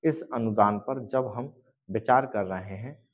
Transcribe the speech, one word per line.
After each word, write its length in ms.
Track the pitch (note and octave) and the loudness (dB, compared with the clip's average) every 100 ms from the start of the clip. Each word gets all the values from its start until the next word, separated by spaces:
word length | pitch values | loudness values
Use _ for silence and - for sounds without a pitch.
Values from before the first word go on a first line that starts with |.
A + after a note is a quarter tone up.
इस 180 | D#3+ D#3 - | 0 -2 -4
अनुदान 460 | B2 A2+ G#2+ G#2 G#2 | -2 0 4 4 4
पर 280 | - C3+ G#2+ | -4 -6 -2
जब 260 | C3 B2+ G#2 | -2 -2 -6
हम 160 | B2 - _ _ _ | -10 -12 _ _ _
विचार 380 | - - B2+ C3+ | -6 4 4 4
कर 180 | G#2+ | -4
रहे 320 | F#2+ F#2 F#2+ F#2+ | -4 -6 -8 -12
हैं 180 | A#2 D3+ _ | -12 -14 _